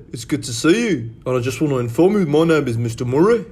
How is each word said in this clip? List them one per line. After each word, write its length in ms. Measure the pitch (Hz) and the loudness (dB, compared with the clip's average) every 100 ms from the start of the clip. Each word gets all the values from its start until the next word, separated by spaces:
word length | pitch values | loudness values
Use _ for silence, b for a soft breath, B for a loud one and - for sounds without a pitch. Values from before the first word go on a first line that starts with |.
| - | -14
It's 100 | - | -14
good 180 | - 143 | -6 -6
to 100 | 113 | -6
see 340 | 117 156 202 233 | -2 2 2 2
you. 280 | 156 117 113 - | -2 -4 -10 -4
And 120 | 127 | -4
I 40 | |
just 180 | 117 - | -4 -4
want 140 | 151 | -2
to 60 | 131 | -2
inform 340 | 120 117 180 | -2 2 2
you, 120 | 208 165 | 4 2
my 200 | 147 165 | 2 4
name 200 | 156 135 | 2 2
is 120 | 117 | -2
Mister 260 | 120 113 | -4 -4
Murray, 420 | 123 131 190 233 180 | -4 2 4 2 -2